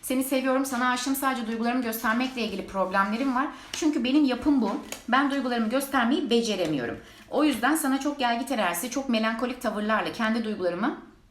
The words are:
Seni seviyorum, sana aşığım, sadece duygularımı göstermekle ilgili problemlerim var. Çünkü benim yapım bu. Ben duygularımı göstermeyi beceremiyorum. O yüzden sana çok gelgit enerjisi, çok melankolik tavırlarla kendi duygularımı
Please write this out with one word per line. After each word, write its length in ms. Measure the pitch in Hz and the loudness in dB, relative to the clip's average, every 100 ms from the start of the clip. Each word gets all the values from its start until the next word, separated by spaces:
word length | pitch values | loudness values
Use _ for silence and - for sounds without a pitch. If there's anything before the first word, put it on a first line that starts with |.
Seni 220 | - 254 | -2 -2
seviyorum, 420 | 262 262 262 262 269 | 0 0 2 0 0
sana 240 | 240 254 | 0 0
aşığım, 260 | 247 277 269 | 0 0 0
sadece 320 | 269 247 220 | 0 -2 -4
duygularımı 360 | 226 233 254 | -2 0 0
göstermekle 580 | 226 226 233 233 262 247 | -2 -2 0 0 0 -2
ilgili 260 | 214 190 - | -4 -4 -6
problemlerim 680 | 196 185 196 202 220 277 247 | -2 0 2 2 0 0 0
var. 120 | 302 - - | -2 -6 -12
Çünkü 320 | - 320 294 | -2 0 2
benim 220 | 240 277 277 | 2 4 4
yapım 360 | 240 302 285 | 2 2 4
bu. 100 | 208 214 - - - | 2 -2 -8 -14 0
Ben 220 | 247 285 | 2 2
duygularımı 380 | 277 254 240 220 | 0 0 0 2
göstermeyi 600 | 262 277 277 233 311 277 | 0 0 0 2 2 4
beceremiyorum. 720 | 233 226 202 165 147 117 76 - - - | 2 2 0 0 0 -2 -8 -14 -20 -4
O 140 | - | 2
yüzden 320 | 302 233 240 311 | 2 4 2 2
sana 240 | 277 262 | 2 0
çok 200 | 277 285 | -2 -2
gelgit 320 | 240 233 262 | 0 0 -2
enerjisi, 380 | 247 185 - 247 | 0 0 -2 -4
çok 200 | 277 269 | -4 0
melankolik 520 | 226 220 226 247 262 | 0 0 0 -4 -2
tavırlarla 520 | 240 202 208 220 175 | -4 -2 0 0 0
kendi 300 | 156 220 233 | -2 0 0
duygularımı 580 | 214 196 180 180 240 - - - _ | -2 -2 -2 0 -2 -4 -14 -20 _